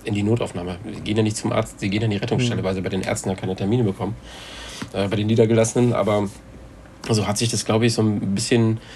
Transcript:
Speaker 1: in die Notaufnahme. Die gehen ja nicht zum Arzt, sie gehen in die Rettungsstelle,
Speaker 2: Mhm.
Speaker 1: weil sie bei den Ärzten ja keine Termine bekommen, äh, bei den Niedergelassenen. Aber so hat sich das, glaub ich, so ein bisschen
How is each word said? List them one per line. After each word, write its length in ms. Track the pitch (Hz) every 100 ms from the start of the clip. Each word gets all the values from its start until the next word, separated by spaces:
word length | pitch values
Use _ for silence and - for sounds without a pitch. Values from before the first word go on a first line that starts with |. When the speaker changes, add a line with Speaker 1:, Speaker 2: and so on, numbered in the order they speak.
Speaker 1:
in 120 | - 101
die 80 |
Notaufnahme. 540 | 101 117 - 95 90 90 107
Die 160 | 101
gehen 160 | - 107
ja 60 |
nicht 140 | 107 107
zum 140 | 107
Arzt, 280 | 110 113 -
sie 120 | 101
gehen 100 | 101
in 80 | 113
die 80 | 101
Rettungsstelle, 440 | - 113 120 95
Speaker 2:
Mhm. 40 | 92
Speaker 1:
weil 80 |
sie 80 | 95
bei 80 | 92
den 140 | 95
Ärzten 260 | - 107 -
ja 60 | 92
keine 200 | 90 92
Termine 280 | 98 120
bekommen, 320 | 110 95 95 120 - - - - - - -
äh, 140 | 98 98
bei 100 | 101
den 100 | 104
Niedergelassenen. 680 | 113 110 113 113 127 123
Aber 340 | 117 101 104 98 - - - - - - - -
so 200 | 110 98
hat 100 | 101
sich 120 | 113
das, 140 | 107
glaub 200 | - 110
ich, 100 | 117
so 80 | 110
ein 320 | 110 101 -
bisschen 460 | 98 117 120 113 110 -